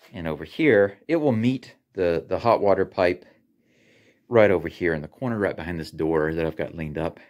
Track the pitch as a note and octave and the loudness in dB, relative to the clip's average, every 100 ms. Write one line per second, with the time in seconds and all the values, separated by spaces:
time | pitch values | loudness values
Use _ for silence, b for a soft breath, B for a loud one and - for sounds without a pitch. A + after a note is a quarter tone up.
0 | _ - E2 D#2 D#2 - D#3+ G#2+ G2+ - | _ -10 -8 -8 -10 -2 4 6 4 0
1 | _ E3 D3+ A2+ A#2 C3 - - _ - | _ -2 0 0 0 -2 -8 -20 _ -2
2 | F2 E2 - F2+ A#2 A2 G2+ F#2+ F#2 - | 0 0 -4 -4 2 2 2 2 0 0
3 | F2+ F2 - _ _ _ b b b b | 0 0 -10 _ _ _ b b b b
4 | b b _ A#2+ G#2 F#2 E2 - F2 D#2+ | b b _ 4 6 4 -2 -4 -2 -2
5 | D2+ _ B2+ A2+ F#2+ - E2 E2+ D#2 D#2 | -6 _ -8 -2 -4 -4 -8 -8 -10 -4
6 | D#2+ D#2+ D#2 D#2+ D#2+ - D#2+ E2+ D#2+ D2 | -2 0 0 -2 -4 -4 -10 -8 -8 -6
7 | D#2+ - - | -8 -8 -20